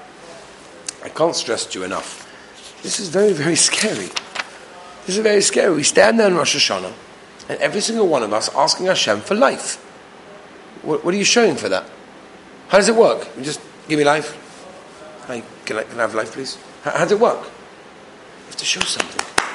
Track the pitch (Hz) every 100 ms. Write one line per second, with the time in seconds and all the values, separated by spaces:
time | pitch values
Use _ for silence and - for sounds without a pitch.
0 | - - - - - - - - - -
1 | - - 165 143 - 110 - 95 92 90
2 | - - - - - - - - 190 -
3 | 196 175 208 160 151 156 - - 214 135
4 | 87 - - - - - - - - -
5 | - 196 214 208 - - 226 151 143 -
6 | 214 226 202 175 139 143 - 95 92 -
7 | - - - - - - 147 185 202 226
8 | 190 143 107 110 - - 151 - 185 170
9 | - 107 - 208 269 - - - - -
10 | - - - - - - - - - 156
11 | 170 202 190 240 220 135 101 92 - -
12 | - - - - - - - 190 202 220
13 | 165 117 - 123 139 143 - - - 151
14 | 143 156 147 - - - - - - -
15 | - - - 120 - - - 110 110 117
16 | 110 110 110 - 135 - - - - 139
17 | 170 208 226 - - - - - - -
18 | - - - - - - - 185 - -
19 | - - - - -